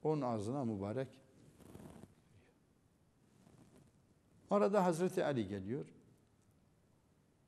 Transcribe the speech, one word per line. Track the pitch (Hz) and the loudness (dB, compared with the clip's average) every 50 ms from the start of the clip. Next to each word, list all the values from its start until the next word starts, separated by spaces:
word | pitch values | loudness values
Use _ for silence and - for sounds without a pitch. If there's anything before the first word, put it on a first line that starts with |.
| - | 0
onun | 151 156 147 | 0 0 2
ağzına | 131 123 117 107 98 113 135 147 127 | 0 0 0 0 -2 -2 -2 -2 -2
mübarek. | 113 107 98 95 101 110 131 127 - - - - - - - - - - - - - - - - - - - - - - _ _ _ - - - _ _ _ _ _ _ _ _ _ _ _ _ _ _ _ _ _ _ - - - - - - - - - - - - _ _ _ _ _ _ _ - - - - | -2 -2 -2 -2 -2 -2 -4 -6 -6 -10 -18 -20 -20 -20 -20 -20 -20 -20 -20 -20 -20 -18 -18 -16 -18 -18 -18 -20 -20 -20 _ _ _ -20 -20 -20 _ _ _ _ _ _ _ _ _ _ _ _ _ _ _ _ _ _ -20 -20 -20 -20 -20 -20 -20 -20 -20 -20 -20 -20 _ _ _ _ _ _ _ -20 -14 -4 0
Arada | 196 202 208 202 202 202 180 | 2 4 4 4 4 4 4
Hazreti | 180 165 160 185 180 180 180 156 | 4 4 2 2 0 2 0 0
Ali | 147 143 120 104 | 2 2 0 0
geliyor. | 92 101 98 92 101 123 151 156 - - - - - - _ _ _ _ _ _ _ _ _ _ _ _ _ _ _ _ _ _ _ _ _ _ _ _ _ _ | -2 -4 -6 -4 -4 -4 -6 -6 -10 -16 -20 -20 -20 -20 _ _ _ _ _ _ _ _ _ _ _ _ _ _ _ _ _ _ _ _ _ _ _ _ _ _